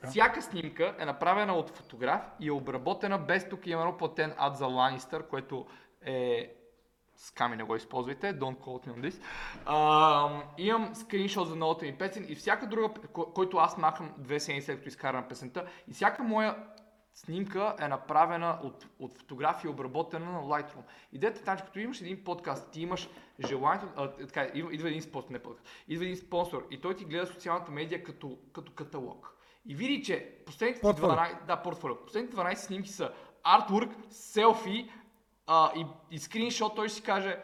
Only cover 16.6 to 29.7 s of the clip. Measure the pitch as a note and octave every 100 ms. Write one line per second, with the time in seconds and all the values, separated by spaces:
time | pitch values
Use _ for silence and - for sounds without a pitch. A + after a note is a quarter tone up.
16.6 | - - - _ _ - - E3 G3 F#3
17.6 | G#3 - D3+ C3+ - D3+ E3+ E3+ E3+ D#3+
18.6 | C#3 - - _ C3 - - C3 D3+ D#3+
19.6 | E3 C3+ B2+ C#3 E3 D#3+ E3+ F3+ C#3+ D3
20.6 | D3 - A#2+ - - - G#3+ A3 - F#3+
21.6 | - F#3+ A3+ B3+ F3+ F#3+ F3+ E3+ - -
22.6 | - D3+ E3+ F3+ - - - _ C#3 C3+
23.6 | C#3 F#3+ G3+ D3 C#3 - C3+ - C#3 C#3+
24.6 | E3 D3+ E3 D#3 D#3 C#3 A#2+ B2 B2 A#2
25.6 | - - - E3 F3+ F3+ - F3 F3 C#3+
26.6 | - C3 F3+ F#3+ F3+ D#3+ F3+ F3 F3+ F3
27.6 | E3+ D3 D#3+ F3 F3 C#3+ D3 B2+ - -
28.6 | D3 - D3 D3+ B2 - - - - _
29.6 | -